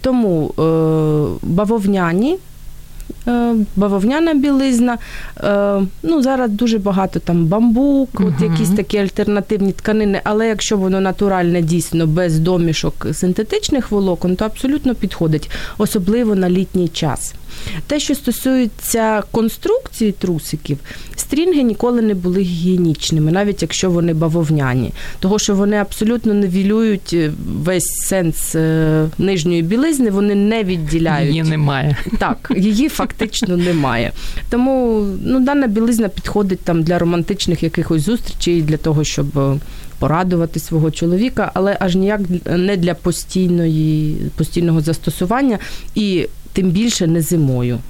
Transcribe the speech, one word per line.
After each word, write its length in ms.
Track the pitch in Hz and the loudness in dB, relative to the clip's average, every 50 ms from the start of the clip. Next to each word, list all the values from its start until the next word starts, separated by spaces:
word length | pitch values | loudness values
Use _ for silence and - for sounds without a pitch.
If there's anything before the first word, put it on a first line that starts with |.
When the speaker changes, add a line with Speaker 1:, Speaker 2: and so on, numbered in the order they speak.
Speaker 1:
Тому, 520 | - 262 254 247 226 202 175 160 147 - - - | 0 2 2 2 2 2 2 0 0 -2 -2 0
е, 880 | 156 160 160 160 160 160 160 156 156 156 151 151 147 - 87 - - | 0 2 2 2 2 2 2 2 2 2 2 0 0 -2 -4 -6 -4
бавовняні, 880 | - 170 190 208 196 233 226 196 196 202 190 180 165 165 185 226 294 359 381 - - - - - - - - - - - - - - - - - | -2 0 0 2 2 0 0 2 0 2 2 0 0 0 0 0 0 0 -4 -6 -16 -20 -16 -16 -14 -14 -14 -16 -16 -14 -14 -14 -14 -14 -6 -4
е, 280 | 240 240 240 233 233 233 220 208 - - | -2 0 0 2 2 2 2 0 0 0
бавовняна 580 | 196 202 202 196 196 185 226 269 311 330 330 311 | 0 0 2 2 2 2 2 2 2 2 2 2
білизна, 640 | 277 262 294 277 262 269 269 247 233 240 247 240 233 - - - - - - - - - | 2 2 2 2 2 2 2 2 2 2 2 0 -2 -8 -12 -12 -12 -12 -12 -10 -4 -2
е, 380 | 202 202 202 202 202 202 196 196 185 - - - | 0 2 2 2 2 2 0 0 -2 -4 -6 -2
ну, 180 | 320 339 302 | 0 2 2
зараз 280 | 240 262 269 262 254 226 | 2 2 2 0 0 0
дуже 260 | 208 208 247 233 226 214 | 0 0 0 2 0 0
багато 400 | 190 202 185 196 190 185 - 170 | 0 0 2 2 0 0 -2 -4
там 260 | - - 170 170 170 | -2 0 2 2 2
бамбук, 640 | 160 190 220 226 240 220 240 277 285 277 269 269 247 - | 2 2 4 4 4 4 4 4 2 2 2 0 -2 0
от 60 | - 190 185 151 127 | 0 0 0 2 2
Speaker 2:
Мгм. 120 | 170 170 | 0 2
Speaker 1:
якісь 180 | 165 160 - 170 | 2 2 2 2
такі 280 | 196 208 185 - - | 2 0 0 0 0
альтернативні 760 | 208 196 185 - - 208 196 208 202 190 - 220 202 196 196 | 0 0 0 -2 -2 0 0 0 0 0 0 0 0 2 0
тканини, 500 | 180 - - 226 214 220 214 208 196 - - | 0 -2 -2 0 0 2 2 2 0 0 -2
але 240 | - 214 214 226 | 0 0 0 0
якщо 300 | 226 214 196 - - 220 | 0 0 -2 -2 0 0
воно 240 | 202 190 190 190 190 | 0 2 2 2 2
натуральне, 600 | 190 190 180 - 208 202 190 185 175 175 170 175 | 0 0 0 0 0 2 2 2 2 2 2 2
дійсно, 460 | 165 156 170 170 160 - - 165 165 | 2 2 0 0 0 0 0 0 2
без 320 | 156 156 175 180 170 156 156 | 2 2 2 2 2 2 2
домішок 680 | 160 175 185 175 170 165 156 - - - - - - 104 151 | 2 2 2 2 2 0 0 0 -2 -4 -4 -4 -4 -4 -2
синтетичних 800 | - - 180 180 - 220 - 392 427 - - 302 262 226 - | 0 0 0 0 0 -2 -2 -2 -2 0 0 0 -2 0 0
волокон, 440 | 208 202 196 190 175 165 190 180 185 | 0 0 2 0 0 0 0 0 0
то 100 | - 214 | 0 -2
абсолютно 500 | 220 214 - - 269 285 302 - 254 226 | -4 -2 -2 -2 -2 -2 0 0 -2 -2
підходить, 540 | - - 190 - - 170 160 156 147 - - - - - - - | 0 -4 -4 -2 -2 0 0 0 0 -2 -6 -8 -8 -8 -10 -4
особливо 580 | - 214 - - 220 175 185 214 240 247 214 208 | -2 -2 0 0 0 0 2 2 2 2 2 2
на 140 | 190 185 180 | 2 2 2
літній 380 | 180 190 185 - - 185 175 | 2 0 0 0 0 0 0
час. 460 | 160 - - 165 151 120 - - - - - - - - - - - 208 160 147 | 0 -2 -2 -2 -2 -2 -4 -6 -10 -12 -12 -14 -12 -12 -10 -8 -6 -6 -6 -4
Те, 120 | - 285 302 | -4 -4 -2
що 160 | 285 - 285 | 0 -2 -4
стосується 1080 | - - 247 226 - - 262 262 262 247 214 - - - - - 226 220 220 220 208 - - | -2 -2 -4 -4 -2 0 0 2 2 0 0 -4 -8 -6 -4 -2 0 2 2 0 0 -2 -2
конструкції 800 | - 233 220 226 - - - 359 440 523 523 - - - 226 208 | -2 0 0 0 -2 -4 -2 0 0 0 -2 -6 -4 -2 0 0
трусиків, 680 | 190 - - 185 170 151 - - - 156 - - 147 139 - - - - - - - | 0 -2 -2 -2 -2 -2 -4 -6 -8 -8 -4 -6 -6 -6 -6 -14 -14 -14 -14 -12 -10
стрінги 480 | - - - 285 285 339 370 349 285 262 | -10 -6 -2 -2 0 2 2 2 2 2
ніколи 380 | 233 202 - - 240 240 240 | 2 0 0 0 0 2 2
не 120 | 226 214 208 | 2 2 0
були 280 | 185 175 180 180 196 | 0 0 0 0 0
гігієнічними, 920 | 196 175 175 165 165 185 185 180 175 165 151 - - - 160 156 151 156 | 0 0 -2 0 0 2 2 4 2 2 0 0 -2 -2 0 2 2 2
навіть 300 | 170 190 208 202 190 - | 2 2 0 0 0 -2
якщо 300 | 170 156 - - - 185 | -4 -4 -2 -2 0 0
вони 220 | 175 170 170 170 160 | 2 2 2 0 0
бавовняні, 800 | 156 165 165 156 170 165 147 160 151 135 131 123 127 117 - - - - - - - | 0 0 0 2 0 2 2 2 2 2 0 0 0 -2 -2 -6 -8 -8 -8 -6 -2
того 200 | - 190 214 208 | 0 0 0 0
що 160 | - - 202 | 0 0 2
вони 220 | 190 202 202 208 | 2 2 2 2
абсолютно 560 | 208 202 202 - - 220 214 240 240 - 220 208 | 0 -2 -2 -2 -2 0 0 0 2 0 2 2
нівелюють, 760 | 202 202 190 175 196 190 196 214 220 226 220 208 196 - - 170 | 2 2 2 2 2 2 2 2 2 2 2 0 -2 -2 -2 0
е, 180 | 170 156 151 151 - - - - 104 147 | 0 0 0 -2 -4 -6 -6 -4 -2 -2
весь 220 | 180 185 175 - - - - - | 0 0 0 -2 -2 -4 -6 -4
сенс, 480 | - 196 190 175 160 156 - - - - | -2 0 0 0 0 -2 -2 -6 -2 0
е, 500 | 160 160 160 160 160 160 156 156 156 156 160 - | 0 2 2 2 2 2 2 2 2 0 0 0
нижньої 440 | - 160 196 196 180 151 175 175 170 | 0 0 0 0 0 0 0 0 0
білизни, 480 | 165 165 214 240 285 330 311 269 247 214 | 0 0 0 2 2 2 2 2 2 2
вони 260 | 190 196 202 208 202 | 2 2 2 2 2
не 280 | 202 202 208 226 226 214 | 2 2 2 2 0 0
відділяють. 680 | 180 185 170 156 147 160 165 165 165 156 147 165 147 | -2 -2 -2 -2 0 0 2 2 2 2 2 2 2
Speaker 2:
Її 140 | 147 160 160 | 2 2 0
немає. 540 | 160 156 151 147 143 139 135 135 151 143 - - 180 226 - | 0 0 2 0 0 0 0 0 0 0 0 -2 -2 -2 0
Speaker 1:
Так, 320 | 202 170 120 - - - 247 | 0 0 -2 -4 -4 -2 0
її 320 | 214 185 220 208 214 285 311 | 2 2 2 2 2 2 0
фактично 680 | - - 190 - - - 220 214 - - 240 190 180 | 0 -2 -4 -4 -2 -4 -6 -4 -2 -4 -2 0 0
немає. 540 | 175 175 180 170 160 143 131 117 117 117 - - - - - - - - - | 0 2 2 2 2 2 0 0 0 -2 -2 -4 -4 -6 -4 -4 -4 -4 -2
Тому, 560 | - 240 254 269 269 262 247 233 220 214 208 202 190 185 - | 0 2 2 2 2 2 2 2 2 0 0 -2 -2 -4 -2
ну, 160 | - 254 262 | 0 2 2
дана 280 | 254 269 285 285 269 | 2 2 2 2 2
білизна 400 | 233 202 226 226 233 247 220 226 | 2 2 2 2 2 2 2 0
підходить 520 | 190 - - - - - 208 208 190 190 175 | 0 -2 -6 -6 -2 0 0 0 0 0 -2
там 240 | - - 170 165 160 | 0 0 0 2 2
для 160 | 165 175 175 | 2 2 2
романтичних 640 | 170 170 175 170 160 - 202 196 - - 170 - 165 | 2 2 2 0 0 -2 -4 -2 0 -2 0 0 0
якихось 380 | 160 - - 156 - 165 160 | -2 0 -2 0 0 0 0
зустрічей, 600 | 143 196 240 233 - - - - - 180 175 170 | 2 0 0 -2 -2 -6 -4 -2 0 2 2 2
для 160 | 156 151 156 | 2 0 0
того, 260 | 151 - 165 151 151 151 | 0 0 0 0 2 0
щоб, 360 | 147 - - 139 143 - 147 | 0 -2 -2 -4 -2 0 0
е, 160 | 135 139 135 143 - - - - - - - - | 0 0 0 -2 -4 -8 -12 -12 -12 -12 -6 -4
порадувати 600 | 135 135 151 170 185 185 180 170 170 165 - 160 | -2 0 0 0 0 2 2 0 0 0 -4 -8
свого 320 | - - 165 160 156 160 | -6 -2 0 0 2 0
чоловіка, 600 | 156 - 170 170 175 185 233 254 - - 196 160 - | 0 0 0 0 2 2 0 0 0 -2 -4 -2 0
але 240 | 185 190 202 196 - | 0 0 0 0 0
аж 160 | 185 185 170 | 0 0 2
ніяк 260 | 185 190 202 214 208 202 170 180 175 - - 160 | 2 2 2 0 0 -2 -2 -2 -4 -2 -2 0
не 200 | 180 180 190 202 | 0 2 2 2
для 160 | 180 170 175 170 | 2 0 0 -2
постійної, 1200 | - - 180 165 - - - - 185 185 175 175 170 170 165 156 156 156 156 156 156 156 156 156 - 156 147 - | 0 -2 -4 -2 -2 -8 -4 -2 0 2 2 2 2 2 2 2 2 2 2 2 0 0 -2 -2 -2 -4 -4 -2
постійного 460 | - 156 - - 170 170 165 160 160 | -4 -4 -2 0 0 0 2 2 2
застосування 800 | 151 165 160 - - 175 - - 185 175 226 254 277 262 220 - - - - - - - - | 2 0 -2 -2 -2 -4 -2 -2 -2 0 0 2 2 0 0 -2 -4 -8 -10 -10 -10 -6 -2
і 320 | - 214 202 185 170 - - - - - - - | -2 0 2 2 0 0 -2 -6 -12 -14 -4 -2
тим 160 | 202 185 190 | 0 0 2
більше 380 | 165 196 226 240 220 - 185 | 2 2 2 0 0 0 0
не 140 | 160 165 170 | 2 2 2
зимою. 580 | 156 - 175 165 147 135 127 123 123 123 120 113 - | 0 0 2 2 2 2 2 0 0 -2 -2 -4 -6